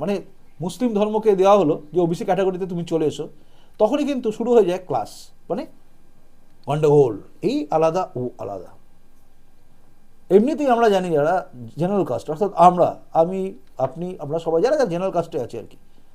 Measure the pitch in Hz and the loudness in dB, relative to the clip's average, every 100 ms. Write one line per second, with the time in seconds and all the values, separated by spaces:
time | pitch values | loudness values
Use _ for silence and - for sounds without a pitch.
0 | 160 202 - - - - 165 - 254 208 | -6 -6 -8 -18 -20 -10 -10 -4 -2 0
1 | 208 214 214 190 190 202 160 160 - 175 | 0 0 2 4 6 6 4 0 -2 0
2 | 175 165 208 185 190 180 185 180 170 165 | 0 0 -2 -2 -2 -2 -6 -8 -4 -2
3 | 156 - - - - - - - 214 285 | -2 -2 -8 -14 -20 -20 -16 -2 0 0
4 | 277 269 226 214 233 233 190 180 - 131 | -2 -4 -4 -4 2 4 4 0 -4 -6
5 | 104 - - - - 180 320 - - - | -6 -12 -20 -18 -10 -8 -8 -16 -20 -20
6 | - - - - - - - 147 151 147 | -20 -20 -20 -20 -20 -14 -6 0 4 6
7 | 131 101 - - 180 285 294 160 160 165 | 4 0 -12 -8 -4 -4 -2 0 2 0
8 | 180 127 123 - 110 98 85 - - - | -4 -6 -8 -8 -12 -12 -14 -20 -20 -20
9 | - - - - - - - - - - | -20 -20 -20 -20 -20 -20 -20 -20 -20 -20
10 | - - - 190 240 311 285 233 233 190 | -20 -18 2 4 4 0 0 2 4 2
11 | 185 156 151 180 - 127 117 127 175 202 | 2 0 2 0 -4 -12 -14 -6 -2 0
12 | 170 120 - 151 202 165 175 175 139 98 | -2 -4 -6 -4 -2 4 4 6 2 0
13 | - 156 165 190 190 - - - 131 160 | -2 0 0 -2 -8 -10 -16 -6 -6 -6
14 | 180 185 147 160 160 165 220 302 240 170 | -10 -10 -8 -6 -2 0 2 2 0 -2
15 | 190 175 160 156 117 117 95 - - - | -2 -2 -4 -6 -8 -10 -14 -18 -20 -20
16 | - | -20